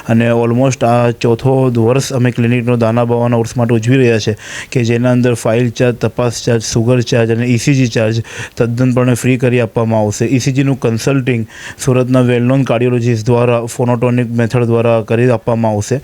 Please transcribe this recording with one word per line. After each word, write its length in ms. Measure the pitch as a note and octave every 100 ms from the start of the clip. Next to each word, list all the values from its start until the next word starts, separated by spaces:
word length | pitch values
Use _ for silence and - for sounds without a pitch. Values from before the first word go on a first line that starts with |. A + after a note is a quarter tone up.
| -
અને 220 | A#2 A#2
almost 560 | A#2 A#2 A#2 C3+ B2 A#2+
આ 240 | A#2+ A#2+
ચોથો 600 | A#2+ A#2+ A#2 C3 C3 C3
વર્ષ 420 | A#2+ A2+ C3 C3+
અમે 180 | C3+ B2
ક્લિનિકનો 460 | A#2 A#2 B2 A#2 B2
દાના 280 | A2+ A2+
બાવાના 320 | A#2+ A#2+ A#2+ A#2+
ઉર્સ 200 | A2+ -
માટે 180 | A#2+
ઉજવી 220 | A#2+ A2+ C3+
રહ્યા 220 | B2 A2+
છે 180 | A2 G#2+ - - -
કે 120 | C3
જેના 260 | A#2 A#2 B2+
અંદર 240 | B2 B2
ફાઇલ 360 | A#2 A#2+ A2+ B2
ચાર્જ, 260 | - B2 A2+
તપાસ 460 | A#2 - B2 -
ચાર્જ, 180 | - A#2
સુગર 380 | G#2+ B2+ A2+ B2+
ચાર્જ 300 | A2+ B2 A2+
અને 160 | A2+ B2
ઈ 100 | A#2
સી 180 | -
જી 120 | C3+ B2+
ચાર્જ 360 | A#2+ A2 A#2 - - - -
તદ્દનપણે 580 | A#2+ A#2 B2+ B2 B2+
ફ્રી 220 | B2 B2 B2+
કરી 240 | B2+ B2
આપવામાં 400 | A2+ - A2+ A2+
આવશે. 260 | G#2+ G#2 A#2
ઈ 120 | C3
સી 140 | B2+
જીનું 280 | C3 C#3 C3+
કન્સલ્ટિંગ 680 | B2 A2+ C#3+ C#3 B2+ A#2+ A2 - - -
સુરતના 360 | - B2+ B2+ B2+
well 260 | B2 B2 A#2+
known 180 | C3+
કાર્ડિયોલોજિસ્ટ 640 | B2+ A#2 B2 B2 A#2+ A#2 A2
દ્વારા 380 | A#2+ B2 A#2
ફોનોટોનિક 640 | A#2 - A#2+ A#2+ B2 B2 A#2
મેથડ 300 | A#2 A2+ B2+
દ્વારા 420 | A#2 A#2 A#2 A2+
કરી 280 | G#2 A2+ B2+
આપવામાં 420 | A#2 - A2+ A2+
આવશે 240 | G#2+ G2+ B2+